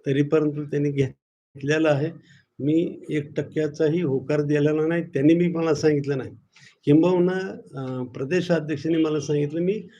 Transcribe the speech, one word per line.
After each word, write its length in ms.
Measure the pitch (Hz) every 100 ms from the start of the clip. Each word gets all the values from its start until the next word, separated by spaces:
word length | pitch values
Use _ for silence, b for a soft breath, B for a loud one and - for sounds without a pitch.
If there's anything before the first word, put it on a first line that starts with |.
| -
तरी 160 | 135
परंतु 420 | 143 156 151 147
त्यांनी 280 | 147 147 147
घेतलेला 960 | 139 127 - _ _ _ 139 135 156 160
आहे. 220 | 139 156 165 B B B -
मी 420 | 135 160 180 - -
एक 240 | 151 147 -
टक्क्याचाही 640 | 147 - 156 147 160 165
होकार 400 | 160 131 135 151
दिलेला 460 | 147 147 147 151 160
नाही, 160 | 170
त्यांनी 300 | 170 135 147
मी 140 | 165 175
मला 280 | 160 165 147
सांगितलं 420 | 156 147 139 135
नाही. 120 | 107 - _ b b b -
किंबहुना, 720 | 147 170 180 180 185 190 - - 139
अ, 280 | 131 127
प्रदेशाध्यक्षांनी 1000 | 123 131 135 180 175 165 151 147 160 165
मला 160 | 156 151
सांगितलं, 420 | 143 147 147 156
"मी 260 | 175 214 185